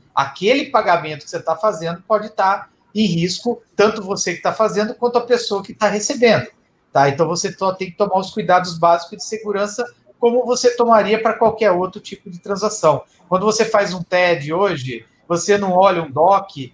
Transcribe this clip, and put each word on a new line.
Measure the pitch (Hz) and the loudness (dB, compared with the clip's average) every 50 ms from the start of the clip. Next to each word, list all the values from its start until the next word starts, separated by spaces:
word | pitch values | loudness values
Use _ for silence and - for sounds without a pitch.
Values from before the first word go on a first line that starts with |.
| _ _ - | _ _ -2
Aquele | - 175 - - - 180 208 262 277 - | -2 -2 -2 -4 -2 0 2 2 2 0
pagamento | - - 226 208 190 175 170 151 156 151 147 - | 0 0 0 2 2 2 0 0 -4 -10 -10 -12
que | - | -10
você | - 170 | -10 -8
tá | 160 165 160 | -4 -4 -4
fazendo | - - - - 160 165 165 170 175 - | -2 -2 -2 -2 -2 -4 -8 -8 -6 -4
pode | - 220 208 208 220 | -2 -2 -2 -2 -4
tá | - - 196 190 196 - - - _ _ _ _ - | -4 -2 0 0 0 -2 -6 -12 _ _ _ _ -2
em | 208 220 | 0 0
risco, | 190 165 165 165 180 175 - - 240 233 - _ _ _ | 0 0 0 -2 -2 -4 -4 -4 -4 -4 -4 _ _ _
tanto | - 202 220 214 220 | 2 2 2 2 0
você | 190 185 196 - - 185 170 | -6 -8 -6 -6 -4 -4 -4
que | - | -4
tá | - 180 | -2 -2
fazendo, | 170 - 220 208 175 202 214 220 240 | 0 0 0 0 0 -2 -2 -4 -4
quanto | - 240 240 240 240 | -4 -2 0 0 0
a | |
pessoa | 240 - 247 240 - - 214 196 190 | 0 0 0 0 0 -2 -6 -6 -6
que | - 196 | -8 -6
tá | - 214 202 | -2 -2 0
recebendo, | 190 208 202 - 294 226 247 233 202 135 - - - _ _ _ _ _ _ _ | 0 0 -2 -4 -2 2 4 4 4 2 0 -4 -12 _ _ _ _ _ _ _
tá? | - 147 139 143 | 2 2 2 2
Então, | 139 139 170 | 2 0 0
você | 151 175 170 - 190 - | 0 -2 -2 -4 -6 -4
só | - 196 190 185 | -4 -4 -4 -2
tem | - 190 190 | -4 -6 -8
que | 175 | -4
tomar | - 208 196 185 190 | -4 -2 0 0 -2
os | 190 - | -2 -4
cuidados | - 220 175 165 180 180 175 180 170 160 | -6 -4 0 2 2 2 2 0 -4 0
básicos | 165 170 170 175 - - 220 208 | 2 4 4 2 0 -4 -16 -16
de | - | -12
segurança, | - 220 220 220 208 202 196 202 208 202 - 233 - - _ _ _ _ - | -10 -10 -8 -6 -6 -4 -4 -4 -4 -4 -8 -10 -10 -12 _ _ _ _ 0
como | - 233 240 254 240 | 0 2 2 2 0
você | 226 247 233 - 247 240 | 0 0 2 2 2 2
tomaria | - 240 226 226 214 202 196 214 220 | 2 2 4 4 4 4 4 0 0
pra | - 226 214 | 0 0 0
qualquer | - 240 220 220 - 226 202 | 2 2 0 2 2 2 2
outro | 180 175 185 185 - 208 | 2 2 -2 -4 -6 -12
tipo | - - 196 - - 196 | -16 -16 -18 -16 -16 -16
de | 175 175 | -18 -14
transação. | - 196 202 185 202 208 214 - - 156 147 131 - _ _ _ _ - | -8 -8 -6 -4 -4 -4 -2 0 2 2 2 2 -2 _ _ _ _ -2
Quando | 180 185 196 | -2 0 2
você | 214 208 214 220 | 2 2 2 2
faz | 220 - 208 202 170 175 | 2 2 2 2 0 -2
um | 185 170 | -8 -6
ted | - 185 180 180 175 170 147 143 151 | -2 0 2 2 2 2 0 -2 -4
hoje, | 160 175 202 196 175 139 123 127 120 113 - _ _ _ _ - | -2 0 0 0 0 -2 -6 -8 -10 -12 -14 _ _ _ _ -4
você | 170 165 - - 202 202 | -4 -2 2 2 2 2
não | 202 190 180 | 2 2 4
olha | 180 190 196 185 185 | 4 4 4 4 2
um | 165 147 | -2 -4
doc, | 123 143 160 180 196 196 196 - - 147 131 123 | 0 2 4 4 4 2 0 -4 -12 -14 -14 -14